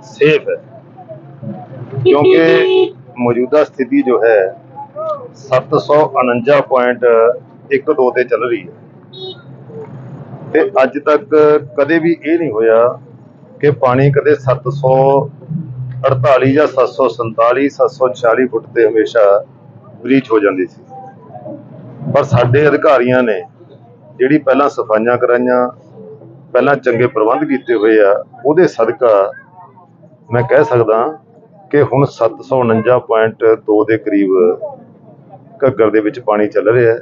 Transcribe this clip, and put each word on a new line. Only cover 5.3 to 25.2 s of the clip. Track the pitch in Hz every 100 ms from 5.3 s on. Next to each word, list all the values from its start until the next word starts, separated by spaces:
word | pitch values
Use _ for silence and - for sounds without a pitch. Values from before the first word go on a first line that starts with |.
| -
ਸੱਤ | - 127 127 143
ਸੌ | 127
ਉਣੰਜਾ | 147 151 - 127 120 117 143
ਪੁਆਇੰਟ | 135 131 123 120 123 113 113 120 - - -
ਇੱਕ | 139 139
ਦੋ | 147 127
ਤੇ | 120
ਚੱਲ | 123 113 123
ਰਹੀ | 113 87
ਹੈ | - - - - 381 381 349 - - - 440 427 - - - - - -
ਤੇ | 151 196 -
ਅੱਜ | 131 135 147
ਤੱਕ | 151 143 151 151 151 139 -
ਕਦੇ | 143 165
ਵੀ | 160 165 143
ਇਹ | 170
ਨਹੀਂ | 160
ਹੋਇਆ | 107 113 113 120 131 - - - - - -
ਕਿ | 147
ਪਾਣੀ | 135 127 127 139
ਕਦੇ | 139 135 147
ਸੱਤ | 131 127 123
ਸੌ | - 131 131 135 139 - - - - - - - - 135
ਅੜਤਾਲੀ | 131 147 131 135
ਜਾਂ | 139 147
ਸੱਤ | - 120
ਸੌ | - 131
ਸੰਤਾਲੀ, | 120 113 107 117 127 139
ਸੱਤ | 135 127
ਸੌ | 143 131
ਛਿਆਲੀ | 123 117 117 127
ਫੁੱਟ | 113 - 113
ਤੇ | 110
ਹਮੇਸ਼ਾ | 113 107 117 104 101 - - - - - -
ਬ੍ਰੀਚ | 120 135 131
ਹੋ | 113
ਜਾਂਦੀ | 101 92 87
ਸੀ। | - - - - - - - 605 - - - - - -
ਪਰ | 123
ਸਾਡੇ | 131 120 123 131 151
ਅਧਿਕਾਰੀਆਂ | 143 135 135 123 127
ਨੇ | 120 107 110 - - - - - - -
ਜਿਹੜੀ | 127 151
ਪਹਿਲਾਂ | 135 131 143
ਸਫਾਈਆਂ | - 104 107 113
ਕਰਾਈਆਂ, | 123